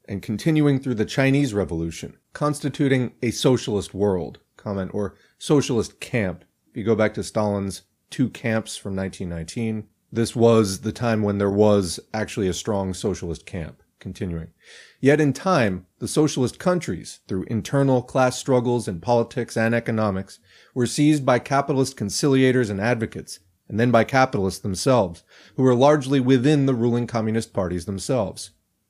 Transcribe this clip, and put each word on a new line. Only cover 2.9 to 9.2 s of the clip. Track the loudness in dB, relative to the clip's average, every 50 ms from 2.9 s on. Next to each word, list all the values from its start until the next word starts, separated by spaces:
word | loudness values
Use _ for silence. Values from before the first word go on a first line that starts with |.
| 2 2 0 -2 -6 -6 -4
a | -4
socialist | -2 2 2 4 4 2 0 -2 -4 -4 -4 -4 -4
world, | 0 0 2 2 0 -2 -6 -10 -16 _ _ _
comment, | -14 -8 -6 -4 -4 -4 -6 -4
or | -6 -6 -6 -8 _ _ _ _ -10
socialist | -2 2 2 2 2 2 0 -2 -2 -4 -6 -16
camp. | -10 -4 -2 -2 -2 -2 -4 -8 _ _ _ _ _ _ -10
If | -4
you | 0
go | 0 2
back | 2 2 0 0
to | -4 -8
Stalin's | -6 -2 -2 0 0 0 -2 -4 -4 -8 -10 -14 _ _ _ _ -10
two | -4 -2 -2 -2
camps | -2 -4 -4 -2 -2 -2 -4 -6 -10
from | -12 -10 -8 -6
nineteen | -6 -6 -6 -6 -8